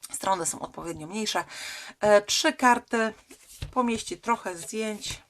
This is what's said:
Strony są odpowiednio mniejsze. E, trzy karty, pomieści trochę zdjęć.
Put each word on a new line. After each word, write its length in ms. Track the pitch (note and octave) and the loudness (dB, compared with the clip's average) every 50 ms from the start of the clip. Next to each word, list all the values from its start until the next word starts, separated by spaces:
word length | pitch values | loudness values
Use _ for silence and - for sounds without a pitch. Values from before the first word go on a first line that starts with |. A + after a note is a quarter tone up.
| - - | -16 -14
Strony 340 | - - - F#3+ G3 F3+ E3 | -10 -4 -2 0 0 0 0
są 140 | D#3 - - | -4 -4 -6
odpowiednio 480 | - E3 - - D#3+ E3+ E3 D#3+ D3+ D#3+ | -8 -10 -10 -10 -8 -8 -8 -8 -10 -8
mniejsze. 360 | F#3+ G#3+ A3 G#3 - F3+ E3 - - - - - - - - - - - | -6 -4 -2 -2 -2 -2 -4 -6 -8 -14 -12 -12 -12 -12 -14 -16 -6 0
E, 220 | - G#3 G#3 G#3 | 4 8 8 8
trzy 320 | G#3 - - - - D#4+ D4+ | 6 6 0 2 2 2 2
karty, 600 | - - B3 A#3+ A#3+ - - - A3+ A3+ A3 G#3+ - - - - - - - - - - - | 4 6 6 6 4 2 -2 -2 0 0 0 -2 -6 -16 -20 -20 -20 -20 -20 -16 -14 -12 -6
pomieści 460 | - B3+ B3 A#3 A3+ A3 - - - - | -2 0 0 2 0 -2 -4 -6 -10 -6
trochę 400 | - A#3 A#3 A3+ - G3+ F3+ E3+ | -2 -2 -2 -2 -2 -6 -10 -10
zdjęć. 640 | D#3+ - - A3 A3 G#3+ G#3+ G#3 - - - - - _ | -10 -8 -4 -4 -4 -4 -4 -6 -8 -10 -10 -10 -12 _